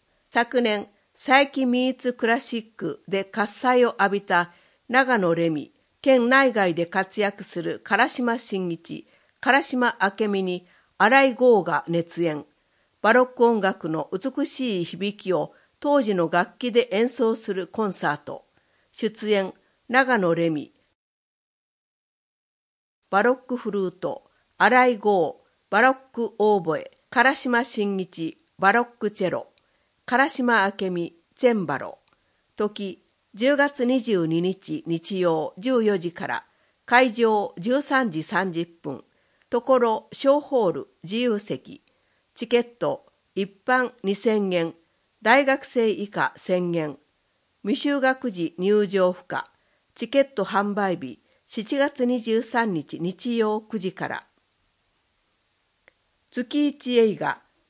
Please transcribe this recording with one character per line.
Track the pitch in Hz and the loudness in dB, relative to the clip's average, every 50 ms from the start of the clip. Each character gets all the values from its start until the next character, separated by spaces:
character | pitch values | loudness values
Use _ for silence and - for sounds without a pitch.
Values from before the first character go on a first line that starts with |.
| _ _ _ _ _ _ | _ _ _ _ _ _
昨 | - 240 240 240 - 247 | -2 -2 -2 0 0 0
年、 | 240 220 208 202 202 - _ _ _ _ _ | 0 0 0 -2 -4 -8 _ _ _ _ _
佐 | - - - 262 269 285 | -8 0 4 4 4 4
伯 | 269 - 277 262 | 4 0 -2 0
ミ | 247 240 247 254 254 | 0 2 2 0 0
ー | 254 | -2
ツ | - - 247 247 | -4 -4 -6 -4
ク | - 247 | -2 0
ラ | 220 233 262 | 0 0 0
シ | - - 240 | -2 -4 -8
ッ | 233 220 - _ | -8 -8 -10 _
ク | - 196 160 143 - _ | -8 -8 -8 -8 -8 _
で | - 190 196 190 | -6 -4 -4 -4
喝 | 196 - 220 208 214 | -4 -4 -4 -4 -4
采 | - - - 247 254 247 247 | -4 -4 0 2 4 4 4
を | 233 - - | 2 2 0
浴 | 196 196 | 0 0
び | 196 202 | 0 -2
た | 196 - 190 175 175 175 - _ _ _ _ _ _ - | -2 0 0 0 0 -2 -6 _ _ _ _ _ _ 0
長 | 233 262 269 254 247 | 2 2 2 4 2
野 | 220 185 165 170 | 2 2 2 2
レ | 165 170 165 | 2 0 0
ミ、 | 160 147 127 - _ _ _ _ _ _ | -2 -4 -8 -12 _ _ _ _ _ _
県 | - 277 262 254 233 240 | 2 4 4 4 4 4
内 | 262 269 277 262 220 | 4 4 4 4 2
外 | 220 196 180 160 | 2 0 0 0
で | 156 170 | -2 -4
活 | 170 - 190 190 190 - 214 | -2 -2 -4 -4 -4 -2 -2
躍 | 208 202 202 - 185 | -2 -2 -2 -6 -14
す | - - 175 160 | -12 -10 -8 -6
る | 170 147 - - | -6 -8 -8 -6
唐 | - 214 202 247 | -2 0 2 2
島 | 311 - - 247 240 233 | 0 0 -2 -2 -2 -2
真 | 247 - - 208 190 185 175 | -4 -6 -6 -6 -4 -4 -4
一、 | 165 165 - - 165 - - _ _ _ _ _ _ _ | -6 -8 -10 -12 -14 -14 -14 _ _ _ _ _ _ _
唐 | - 262 247 277 | 0 2 2 2
島 | - - - 254 247 233 - - 190 196 196 - | 2 0 -2 -2 0 0 0 0 -2 -2 -2 -2
明 | 220 | -2
美 | 208 202 196 190 | 0 0 -2 -2
に | 185 180 180 - _ _ _ _ _ _ - | -2 -4 -6 -8 _ _ _ _ _ _ 2
新 | 190 208 262 269 277 | 2 4 6 6 6
井 | 269 233 | 4 4
剛 | - 254 254 233 202 165 | 4 4 6 6 6 4
が | 175 156 147 - | 0 -2 -4 -2
熱 | - 170 170 165 170 - 165 170 | -2 -2 -2 -2 -4 -4 -4 -2
演。 | 165 151 147 - _ _ _ _ _ _ _ _ _ _ _ | -2 -2 -4 -8 _ _ _ _ _ _ _ _ _ _ _
バ | - 208 233 | 2 4 6
ロ | 247 254 | 6 4
ッ | |
ク | 254 - - 240 | 2 2 2 4
音 | 233 233 214 | 4 4 4
楽 | 190 190 190 - - | 2 0 -2 -2 -6
の | 165 160 160 151 - | -6 -4 -4 -4 -6
美 | - 185 - 262 262 294 - | -6 -6 -6 -6 -4 -4 -6
し | - - - 262 247 202 180 | -4 -4 -6 -4 -2 -2 -2
い | 170 | -4
響 | - - 160 196 208 202 | -6 -6 -6 -6 -6 -6
き | 208 - 185 | -6 -4 -2
を | 180 151 151 151 - _ _ _ _ - | -2 -2 -2 -4 -8 _ _ _ _ -6
当 | - 294 285 285 | 0 2 2 2
時 | 247 214 202 | 2 2 0
の | 180 170 160 | 0 0 0
楽 | 180 175 180 - - | 2 0 0 -2 -4
器 | - 254 247 | -8 -6 -2
で | 208 240 - - | 0 0 0 2
演 | 185 202 233 | 0 0 0
奏 | 247 - - 240 226 220 | 0 -2 0 0 0 0
す | 220 - - 196 | -2 -4 -6 -6
る | 190 175 | -6 -6
コ | - - - 220 | -8 -6 -4 -4
ン | 202 180 | -4 -4
サ | - 196 156 147 | -4 -4 -4 -4
ー | |
ト。 | 147 - - 143 - _ _ _ _ _ _ _ _ _ _ | -4 -8 -14 -16 -16 _ _ _ _ _ _ _ _ _ _
出 | _ - 240 214 220 - 214 214 | _ -6 -6 -6 -6 -4 -2 0
演、 | 208 196 190 185 - _ _ _ _ _ _ - | 0 0 0 -2 -6 _ _ _ _ _ _ -2
長 | 233 262 269 254 247 | 2 2 2 4 2
野 | 220 185 170 170 | 2 2 2 2
レ | 165 170 165 | 2 0 0
ミ。 | 160 147 - - _ _ _ _ _ _ _ _ _ _ _ _ _ _ _ _ _ _ _ _ _ _ _ _ _ _ _ _ _ _ _ _ _ _ _ _ _ _ _ _ _ _ _ _ _ _ _ - | -2 -2 -6 -10 _ _ _ _ _ _ _ _ _ _ _ _ _ _ _ _ _ _ _ _ _ _ _ _ _ _ _ _ _ _ _ _ _ _ _ _ _ _ _ _ _ _ _ _ _ _ _ -2
バ | - 196 214 | 0 2 4
ロ | 240 262 | 2 2
ッ | |
ク | 254 - - 254 | 0 -2 -8 -8
フ | 240 - 220 | -6 -6 -4
ル | 190 202 190 180 | -4 -2 -4 -4
ー | |
ト、 | - - - 147 123 - _ _ _ _ _ _ _ | -4 -6 -6 -8 -8 -8 _ _ _ _ _ _ _
新 | - 180 208 247 254 254 | 2 4 6 6 6 6
井 | 254 247 | 4 2
剛、 | 196 - 208 202 185 160 139 - - _ _ _ _ _ - | 2 2 2 4 4 2 0 -2 -8 _ _ _ _ _ -2
バ | 190 208 | 2 4
ロ | 240 262 | 4 4
ッ | 269 262 - _ | 4 2 -4 _
ク | - 233 233 214 - - | -6 -6 -6 -4 -2 0
オ | 208 214 208 | 2 4 2
ー | 196 | 2
ボ | 165 160 151 | 0 -2 -4
エ、 | - - - _ _ _ - | -4 -6 -10 _ _ _ -4
唐 | - 254 240 262 302 | 0 2 2 2 2
島 | - - 254 240 233 262 | 0 -2 0 0 0 0
真 | - - 226 202 202 196 190 | -2 -4 -4 -2 -2 -2 -4
一、 | 185 175 - - 165 160 - _ _ _ _ | -6 -8 -8 -8 -8 -8 -10 _ _ _ _
バ | - 175 196 | 0 2 2
ロ | 208 240 | 4 2
ッ | 247 | 0
ク | 240 - - 220 208 | -2 -6 -6 -6 -6
チ | 208 - 196 | -4 -2 -4
ェ | 170 | -2
ロ、 | 143 117 - - _ _ _ _ _ _ _ _ _ _ _ | -2 -4 -8 -10 _ _ _ _ _ _ _ _ _ _ _
唐 | - 254 240 277 | -4 -2 -2 -2
島 | 320 - - 247 240 233 214 190 196 196 - | -2 -4 -2 -2 0 2 2 2 0 -2 -4
明 | 196 185 | -6 -6
美、 | 180 175 170 - - _ _ _ _ | -4 -4 -6 -8 -10 _ _ _ _
チ | - - 247 | -2 0 0
ェ | 233 | 0
ン | 208 175 | 0 -2
バ | 143 143 | -4 -6
ロ。 | 123 101 90 - - _ _ _ _ _ _ _ _ _ _ _ | -8 -8 -12 -16 -18 _ _ _ _ _ _ _ _ _ _ _
時、 | - 208 208 208 - 202 190 175 - _ _ _ _ _ _ - | -6 -6 -6 -6 -8 -10 -10 -10 -14 _ _ _ _ _ _ -6
十 | 196 233 269 294 | -2 0 2 2
月 | 285 285 285 285 - 247 | 2 2 0 0 -2 -2
二 | 240 262 262 | 0 0 0
十 | - 240 208 180 165 | 0 0 0 0 0
二 | 160 160 170 | 0 0 0
日 | 175 185 185 - - - 156 147 - | 0 -2 -4 -6 -8 -10 -10 -8 -6
日 | 165 165 165 - - 196 185 | -6 -6 -6 -6 -6 -4 -2
曜 | 180 175 160 156 151 - - - | 0 0 0 0 -4 -6 -8 -8
十 | 196 262 262 240 226 | -2 0 0 2 2
四 | 208 202 185 | 2 0 0
時 | 160 170 | -2 -6
か | - - 190 | -8 -8 -8
ら、 | - 120 - - _ _ _ _ _ _ _ _ | -8 -8 -8 -10 _ _ _ _ _ _ _ _
会 | - 233 247 262 254 208 | 2 4 4 4 4 2
場 | 233 233 220 220 208 196 - - - | 0 0 2 2 0 -2 -4 -6 -8
十 | 170 226 247 285 | -4 -2 -2 -2
三 | 285 - 285 262 262 214 | 0 0 0 0 0 0
時 | 156 160 156 | -4 -6 -6
三 | - - 175 190 190 | -4 -2 -2 -2 -2
十 | 160 165 170 | -4 -6 -6
分。 | 170 - _ - 147 135 - - _ _ _ _ _ _ _ _ - | -8 -10 _ -12 -10 -10 -10 -12 _ _ _ _ _ _ _ _ -4
と | - 240 | -4 -2
こ | - - 262 254 | 2 4 4 4
ろ | 240 226 220 - - - | 4 2 0 -2 -6 -10
小 | - - - 269 285 294 | -10 -2 2 2 2 2
ホ | 285 - 285 247 214 | 2 0 0 0 2
ー | 175 160 | 0 0
ル | 139 - - _ _ - | -2 -6 -12 _ _ -12
自 | 160 202 | -6 -4
由 | 233 247 247 214 208 | -2 0 0 -2 -2
席。 | 202 - 147 - - - - - _ _ _ _ _ _ _ _ _ _ _ | -4 -8 -10 -10 -10 -14 -20 -20 _ _ _ _ _ _ _ _ _ _ _
チ | - 233 226 | -12 -4 0
ケ | 240 240 | 0 0
ッ | 240 240 - | 0 -2 -6
ト | - 170 147 139 - _ _ _ _ _ _ - | -6 -4 -4 -4 -6 _ _ _ _ _ _ -6
一 | 185 196 190 - _ _ | -6 -6 -6 -8 _ _
般 | - 254 254 254 240 - _ - | -2 0 0 0 -2 -6 _ -4
二 | 196 202 | -4 -4
千 | 196 - 233 214 214 202 190 | -2 0 0 0 0 0 0
円、 | 180 175 165 165 - _ _ _ _ _ _ _ _ _ | 0 -2 -2 -2 -6 _ _ _ _ _ _ _ _ _
大 | - 214 240 277 285 | 2 4 4 4 4
学 | 262 269 277 - | 2 0 -2 -2
生 | - - 254 226 220 | -6 -2 0 0 0
以 | 190 - 202 202 | 0 -2 -6 -6
下 | - 180 139 127 - | -4 -4 -4 -4 -4
千 | - - - 185 180 180 175 170 | -6 -6 -2 -2 -2 0 -2 -2
円。 | 170 156 151 139 - _ _ _ _ _ _ _ _ _ _ _ _ - | -4 -4 -6 -8 -12 _ _ _ _ _ _ _ _ _ _ _ _ -4
未 | 202 247 - - 285 | -4 -2 -2 0 0
就 | 285 277 | 0 2
学 | 254 262 262 262 - 247 | 2 0 0 0 -4 -8
児 | 190 175 170 156 - | -6 -4 -6 -6 -4
入 | - 180 196 208 214 208 | -2 0 2 2 2 2
場 | 180 190 190 185 180 180 | 2 2 2 2 2 0
不 | - - | -2 -8
可。 | - 156 131 - - _ _ _ _ _ _ _ _ _ | -10 -10 -10 -10 -12 _ _ _ _ _ _ _ _ _
チ | - 233 226 | -10 -6 -2
ケ | - 277 | 2 2
ッ | 269 269 - | 2 2 0
ト | - 190 | -6 -4
販 | - 190 196 202 208 202 | -2 -2 -2 -2 -2 -2
売 | 208 202 190 175 | -2 -2 -2 -2
日、 | 165 135 127 - - _ _ _ _ _ | -4 -6 -12 -14 -16 _ _ _ _ _
七 | - - 233 202 - 294 | -14 -10 -8 -6 -2 0
月 | 277 262 240 - - 247 | 0 0 0 0 -2 -2
二 | 240 247 247 | 0 0 -2
十 | 226 233 220 226 | -2 -2 -2 -2
三 | 226 - - 240 233 220 180 | -2 -2 -2 -2 -2 0 -2
日 | 156 139 - - 131 | -4 -6 -8 -8 -6
日 | 165 185 180 - - 247 233 | -6 -6 -6 -6 -6 -4 -2
曜 | 233 220 214 214 214 | 0 0 0 -2 -4
九 | 214 - - 214 | -6 -8 -8 -6
時 | 175 185 165 | -6 -6 -8
か | - 160 127 | -6 -8 -8
ら。 | - - - _ _ _ _ _ _ _ _ _ _ _ _ _ _ _ _ _ _ _ _ _ _ _ _ _ _ _ _ _ _ _ _ _ _ _ _ _ _ _ _ _ | -8 -10 -14 _ _ _ _ _ _ _ _ _ _ _ _ _ _ _ _ _ _ _ _ _ _ _ _ _ _ _ _ _ _ _ _ _ _ _ _ _ _ _ _ _
月 | - 240 247 240 - 294 294 | -8 -8 -8 -4 -2 -2 -2
一 | 294 285 - - 254 247 | -2 -2 -6 -6 0 2
映 | 233 226 220 185 | 4 4 4 2
画、 | - 151 147 - - _ _ _ _ _ _ | -2 -4 -6 -6 -6 _ _ _ _ _ _